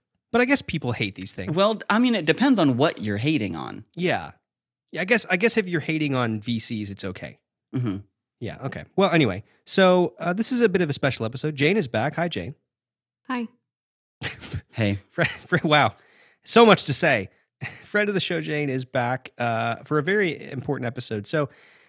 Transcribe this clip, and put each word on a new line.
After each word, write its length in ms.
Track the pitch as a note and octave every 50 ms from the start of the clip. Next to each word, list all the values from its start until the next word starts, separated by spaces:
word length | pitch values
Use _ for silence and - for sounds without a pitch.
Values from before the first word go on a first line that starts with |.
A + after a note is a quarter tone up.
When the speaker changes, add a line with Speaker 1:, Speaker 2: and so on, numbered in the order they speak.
| _ _ _ _ _ _
Speaker 1:
but 100 | - A#3
I 40 | B3
guess 160 | B3 C#4+ -
people 300 | - - - D#3 - B2
hate 240 | A2+ - A2 G2 -
these 180 | - F#2+ - -
things. 220 | - F2+ G2+ C#3+
Speaker 2:
Well, 260 | F3+ G3 G#3+ A3+ F#3 - -
I 80 | G3
mean, 160 | A3+ B3 B3+ A#3
it 120 | G3+ D#3
depends 340 | D3+ D#3+ - A3+ C#4+ B3+ G3
on 180 | E3 C#3 B2+
what 240 | A#2 C#3+ E3+ - -
you're 160 | G#2 G#2+ G#2
hating 380 | G#2+ A2+ D3+ D#3+ C3+ G#2+ F2+ D#2+
on. 300 | D#2 C2 G#1+ G1+ G2 A2+ _ _
Speaker 1:
Yeah. 380 | E3 F3+ E3+ B2+ F#2+ D#2 C#2+ - _ _ _ _ _ _ _ _ _ _ _
Yeah, 100 | - D3
I 40 | F#3
guess, 200 | F#3 A#3+ A3 -
I 100 | - F#3
guess 200 | F3+ G#3+ A3+ -
if 100 | A3+ G3+
you're 140 | F#3 E3+ D#3+
hating 320 | - - D#3+ D#3 D3+ D3 C3+
on 260 | B2+ B2 A2+ A2 G#2+
V 200 | G#2 - A#2+ A2
Cs, 320 | - - A#2 G#2+ G#2 G2+
it's 120 | G2+ - -
okay. 360 | F#2+ F2+ - - C2 - _ _ _ _ _ _ _ -
Speaker 2:
Mm-hmm. 220 | C3 B2 A2+ F#2 G2+ G#2 _ _ _ _ _ _ _
Speaker 1:
Yeah, 180 | A#2+ G2+ D2 - B2+
okay. 200 | C3+ - - - _ _
Well, 140 | - G3 F3+
anyway, 340 | D#3+ E3 C#3+ G#2+ F2+ G2 - _ _ _ _
so, 480 | - - - F#3+ F#3 F3+ F3+ F3 - - -
uh, 140 | D#3+ E3+ F3+
this 180 | G3+ A3+ -
is 100 | C4 A#3+
a 80 | A#3+ G#3
bit 140 | F3 F#3+ F3
of 60 | D3
a 20 | C3+
special 320 | - - C3+ - - A2+
episode. 300 | A2 B2 C3 - D#3 D3+
Jane 200 | B2+ C#3+ D#3 G3
is 120 | A3+ E3
back. 260 | A#2+ - G#2+ A#2 D3+ C#3+
Hi, 140 | - E3+
Jane. 260 | F3 - G2 E2+ G#2+ D3+ _ _ _ _ _ _ _ _ _ _ _ _ _ _
Speaker 3:
Hi. 200 | - B3+ B3 A#3 - _ _ _ _ _ _ _ _ _ _ _ _ _ _ - - - - - - - F#2 - _
Speaker 2:
Hey. 300 | - - A2 G2+ G2 G2 -
Speaker 1:
<laughs> 60 | _
Fre-, 140 | - - E3
fre-, 440 | - - - - - F3+ D#3 -
wow. 280 | D#3+ D3 D3 C3 A2+ - _ _ _ _ _ _ _ _ _ _
So 200 | - - A#3 A#3+
much 200 | A3 F#3 - -
to 100 | - C3+
say. 380 | - - D#3 C3+ G#2+ F#2+ - _ _ _ _ _
<laughs> 240 | _ - - - -
Friend 260 | - - - G#3 G#3
of 60 | G#3 G3+
the 80 | F#3
show, 180 | - - F3+ E3
Jane, 300 | D#3 D#3 D3+ D3+ D3 C#3
is 160 | C3 C3 B2+
back, 460 | - - C3 A#2+ A#2+ C3 B2+ - - _ -
uh, 380 | B2 A#2 A2+ A2+ A2+ A#2 A#2
for 200 | - C#3 - D3+
a 60 | D3+ C#3
very 360 | E3+ G3 G#3+ G3 E3 B2 - - -
important 340 | - C3 - - C#3 B2+ B2+
episode. 400 | A#2 A#2 B2 A#2+ - A2 G#2 G2
So 240 | - - D#3 D3 - - - - - - _ _